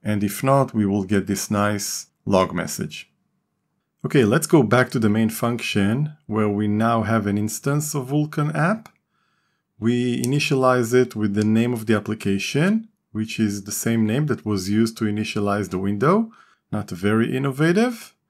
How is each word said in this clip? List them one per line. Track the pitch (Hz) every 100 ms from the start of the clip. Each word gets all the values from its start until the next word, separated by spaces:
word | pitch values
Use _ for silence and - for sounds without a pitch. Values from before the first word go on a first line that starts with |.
and | 107 104
if | 101 -
not, | 135 139 135
we | 110 101
will | 101
get | 92 101 95
this | 95 -
nice | 104 104 104 - - - _ -
log | 98 92
message. | 85 82 - - - - _ _ _ _ _ _ _ _ _ -
Okay, | 147
let's | 110 135 -
go | 165
back | 110 120 123
to | 135
the | 107
main | 107 110
function | 110 117 120 - 104 101 123 151 - -
where | 107 107
we | 101 104
now | 104 113 117
have | 104 113 101
an | 101
instance | 107 - - 147 151
of | 147 127
Vulkan | 147 151 156 147 156
app. | 160 220 - _ _ _ _ _ _ _ _ _
We | 110 123 123 120
initialize | 123 143 - 135 127 127 113
it | 123 123 107
with | 107
the | 101
name | 107 110 120
of | 120 110
the | 107
application, | 104 107 101 98 - 139 180 220 220 _ _
which | 107 110 -
is | 107 101 98
the |
same | - - 113 110
name | 120 151
that | 120 107
was | 101 92
used | 104 113 113
to |
initialize | 110 104 107 107 101 101 95
the | 92
window. | 98 104 139 202 226 - _ _ _
Not | 107 101
very | 87 101 110 113 131
innovative. | 139 131 156 180 247 233 - _